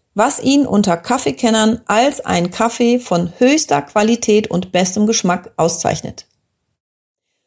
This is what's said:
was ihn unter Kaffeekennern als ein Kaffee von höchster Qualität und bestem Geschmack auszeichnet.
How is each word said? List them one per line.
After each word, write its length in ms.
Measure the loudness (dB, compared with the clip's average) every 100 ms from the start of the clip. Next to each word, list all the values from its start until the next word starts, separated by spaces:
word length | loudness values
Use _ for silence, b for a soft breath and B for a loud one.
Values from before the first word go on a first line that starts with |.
| _
was 280 | -2 0 0
ihn 260 | 2 2 2
unter 300 | 0 2 0
Kaffeekennern 840 | -2 -2 -2 -2 0 2 2 0 -2
als 340 | 0 2 0
ein 300 | -2 -2 -2
Kaffee 480 | -2 -2 0 0 0
von 340 | 0 -2 -2 0
höchster 420 | 2 2 2 -2
Qualität 720 | -2 0 0 0 2 2 2
und 220 | -4 -2
bestem 340 | -2 0 0 0
Geschmack 460 | 0 0 -4 -6 -2
auszeichnet. 680 | -2 0 -2 -4 -8 -14 -20 _ _ _ _ _ _ _ _ _ _ _